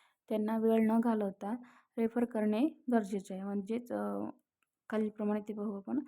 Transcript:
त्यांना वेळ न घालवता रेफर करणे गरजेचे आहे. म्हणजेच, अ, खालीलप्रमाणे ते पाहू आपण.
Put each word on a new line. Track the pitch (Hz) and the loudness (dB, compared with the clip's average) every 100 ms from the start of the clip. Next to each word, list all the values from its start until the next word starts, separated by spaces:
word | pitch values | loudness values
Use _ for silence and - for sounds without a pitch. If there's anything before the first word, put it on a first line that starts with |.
| _ _ - | _ _ -4
त्यांना | 214 214 226 | -2 0 2
वेळ | 220 220 220 | 4 6 6
न | 226 | 4
घालवता | 233 214 202 196 202 247 - - _ - | 4 2 0 -4 -6 -8 -10 -20 _ -2
रेफर | 226 240 233 | -2 0 0
करणे | 220 214 214 311 - - | 2 2 2 2 0 0
गरजेचे | 233 196 202 190 | 0 2 -4 -6
आहे. | 190 | -8
म्हणजेच, | 196 202 196 226 247 | -4 -4 -4 -6 -4
अ, | 208 208 202 220 - _ _ _ _ - | -4 -2 -4 -6 -10 _ _ _ _ -6
खालीलप्रमाणे | 220 214 208 208 214 208 | -2 -2 -2 -2 -2 -4
ते | |
पाहू | 214 208 | -6 -6
आपण. | 196 202 247 | -6 -4 -4